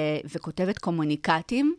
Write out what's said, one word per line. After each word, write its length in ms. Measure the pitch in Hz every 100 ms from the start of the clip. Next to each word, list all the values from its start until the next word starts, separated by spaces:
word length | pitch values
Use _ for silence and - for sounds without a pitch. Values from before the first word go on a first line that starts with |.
| 151 151 -
וכותבת 520 | 165 - 151 185 208
קומוניקטים, 960 | - 170 151 151 - 160 - 240 285